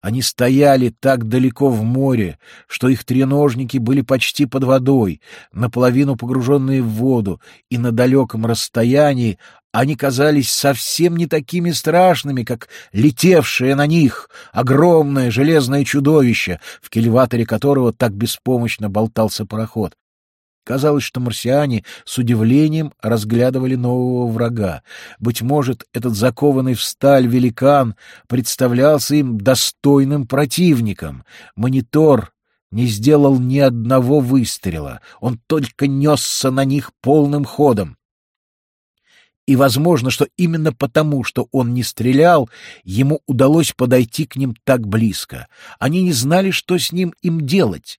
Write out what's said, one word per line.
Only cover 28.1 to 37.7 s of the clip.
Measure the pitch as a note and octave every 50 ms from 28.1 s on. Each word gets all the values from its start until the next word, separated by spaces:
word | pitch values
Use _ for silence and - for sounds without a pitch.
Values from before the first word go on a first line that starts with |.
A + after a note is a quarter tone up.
| - - _
представлялся | _ - B2+ A#2+ - - - C3 B2 A#2+ B2 C3 D3 D#3 C#3+ B2+ - C#3+
им | D3+ C#3+ B2+ A#2 G#2+
достойным | G2 A#2 C3 - - - - _ - C#3+ C#3+ C#3 C#3 C3+ D3 D3 C3+
противником. | A#2 C3+ C3+ D3+ C#3+ - - F3+ F3+ D3+ A#2+ A#2 G#2+ F#2 - - D#2 C#2 B1+ - _ - - - - _
Монитор | - A2 B2+ C3 C3+ A#2 _ - D3+ D#3 D#3 C#3 A2+ F#2+ - _ _ _ _ _ _ _ _
не | - G#2+ B2
сделал | B2 G#2+ G2+ A2 C#3 D3+ D3 C#3+ C#3 C#3 B2+
ни | B2 B2 C3 C#3
одного | C#3+ C3+ A#2+ A#2 A2 A#2 C3 C3 B2 A#2+ C#3+ D3+
выстрела, | C3+ A#2+ C3 C3+ A#2+ G#2 - - - G2 E2 D#2+ D2 C#2 - - _ - - -
он | - B2+ B2 A2+ _
только | _ D#3 D#3 C#3 A#2+ _ - C#3+
нёсся | C#3 C#3 C3+ C#3 D3+ D3+ C3 - - - - - C3+
на | B2+ C3+ C3+
них | C3+ C3+ D3 - - _ _
полным | - B2 C#3+ D#3 D3 C#3+ C#3+ D3 C#3+
ходом. | - - - D3 C#3+